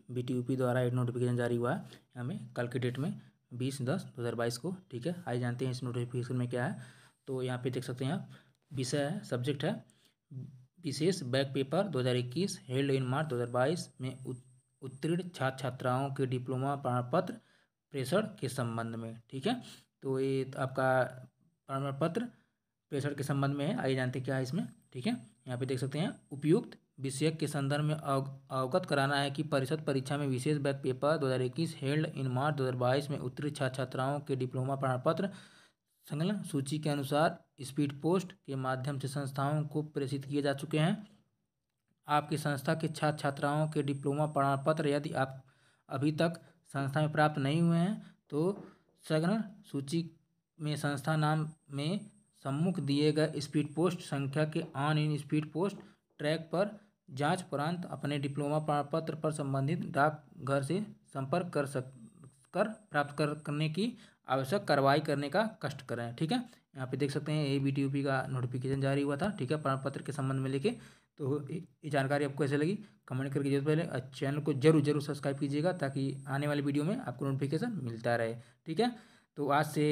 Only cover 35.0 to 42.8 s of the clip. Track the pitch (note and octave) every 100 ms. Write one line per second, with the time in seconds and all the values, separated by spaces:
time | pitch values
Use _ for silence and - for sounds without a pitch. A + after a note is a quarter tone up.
35 | D#3+ E3 G3 - - - - _ _ _
36 | - D3 F3 G#3 F3 C#3+ C3+ D3+ D3+ D3
37 | C3+ D3 E3+ F3 _ - B2+ - C#3+ C#3
38 | D#3+ F#3 F3+ - - C3+ C3 C3 C3 C#3
39 | C3+ D3 C3+ C#3 C#3 D3+ D3+ D#3 D3+ D3+
40 | C3+ C#3 C3+ C#3+ C#3+ C#3 - D#3 D#3+ -
41 | - - _ _ _ _ _ _ _ _
42 | - D3 D3 D3+ D3+ C#3 D3 D#3+